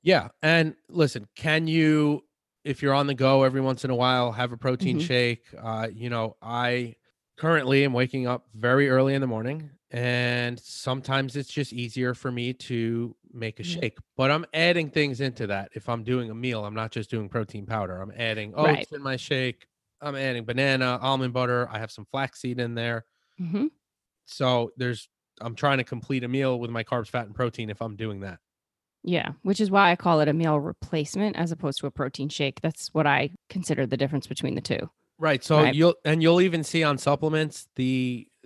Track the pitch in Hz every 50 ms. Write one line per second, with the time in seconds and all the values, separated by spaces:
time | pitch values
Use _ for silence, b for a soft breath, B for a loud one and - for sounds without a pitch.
0 | - 165 185 139 - 120 _ - - 156 165 165 160 156 - _ _ _ - 175
1 | 156 131 - 120 101 - _ - - 160 151 160 165 160 160 165 156 156 156 151
2 | 151 147 147 - _ _ _ _ _ _ _ _ - 151 131 - 147 139 135 143
3 | 139 143 135 120 131 131 135 135 135 131 131 135 135 131 131 123 - 131 127 120
4 | 123 127 127 127 123 120 110 120 123 120 120 117 - 131 127 127 190 127 123 135
5 | 165 165 127 123 123 120 117 - _ - - - 110 113 113 110 113 113 95 113
6 | 120 120 120 113 110 110 - _ - 113 120 120 123 120 123 123 120 117 113 _
7 | _ _ _ _ _ _ _ - 156 165 165 151 - 131 139 139 139 135 123 123
8 | 131 123 - 135 127 123 127 120 _ _ - 107 113 120 131 139 143 135 131 131
9 | 131 135 139 139 135 127 113 110 110 127 147 160 151 143 - _ _ - - 120
10 | 120 123 123 123 123 123 123 120 120 120 120 123 - - - - - 131 127 135
11 | 131 131 135 135 135 127 120 143 135 - - 147 139 - 110 123 120 117 - 131
12 | 127 123 120 - - 131 123 120 120 127 123 - - - 123 117 113 113 117 117
13 | 120 113 - _ _ _ - 120 113 110 - - 170 175 170 170 143 113 - -
14 | - _ - - 131 135 147 160 170 - - 160 165 175 175 170 160 139 - 156
15 | 147 139 127 113 139 131 117 - 117 101 101 98 98 - - 110 - 127 117 117
16 | 107 120 127 127 120 110 110 117 123 127 117 107 104 104 107 110 110 107 - 117
17 | 107 - 117 110 104 98 - 117 107 - - 107 98 107 113 107 98 90 90 92
18 | 95 104 - 117 117 113 110 107 104 107 - 147 156 156 147 - - - 151 143
19 | 139 135 131 127 - - 147 131 131 123 117 _ - _ _ _ _ _ _ -
20 | 143 147 139 135 135 131 123 120 110 117 120 131 139 139 135 131 131 127 123 -
21 | 127 135 135 131 131 123 120 127 127 123 123 123 123 - 110 107 110 110 - -
22 | 101 - - 135 135 131 _ - - 127 123 123 120 117 117 117 117 117 117 113
23 | - _ _ _ _ _ _ - 180 165 185 208 277 320 _ _ _ _ _ _
24 | _ _ _ _ _ - - - 135 127 127 120 117 - - 127 127 123 117 107
25 | - _ _ _ _ _ _ - 113 117 113 - 147 143 139 131 120 - 127 117
26 | - - 139 127 123 123 127 135 135 131 127 117 120 117 117 113 113 - 131 120
27 | 110 - - 120 113 104 104 - 127 120 - - 113 107 101 - 113 110 101 101
28 | 113 110 101 98 98 95 87 - _ _ _ _ _ _ _ _ _ _ _ _
29 | - 180 175 160 - - - _ - 190 196 - 214 190 190 196 202 175 175 -
30 | - 175 165 151 151 151 147 165 165 160 151 147 143 170 - - - - 170 156
31 | 147 - - 185 208 208 - - 170 160 165 - 170 143 139 - - 139 - -
32 | 135 135 - - 135 147 - - 143 135 - - - 160 - - - - - 156
33 | 151 147 139 135 143 147 180 - _ _ - 185 170 - 147 135 135 110 135 120
34 | 139 139 151 135 - - - - - 135 - - - - 113 - - - _ _
35 | _ _ _ - 160 156 139 123 - - 156 151 151 131 135 151 165 175 - -
36 | - 151 156 165 160 165 170 180 185 185 170 160 156 - - 165 160 147 139 127
37 | - 147 143 143 156 156 156 156 156 151 - - - _ - - 127 127 131 127
38 | 127 123 123 113 - _ _ _ _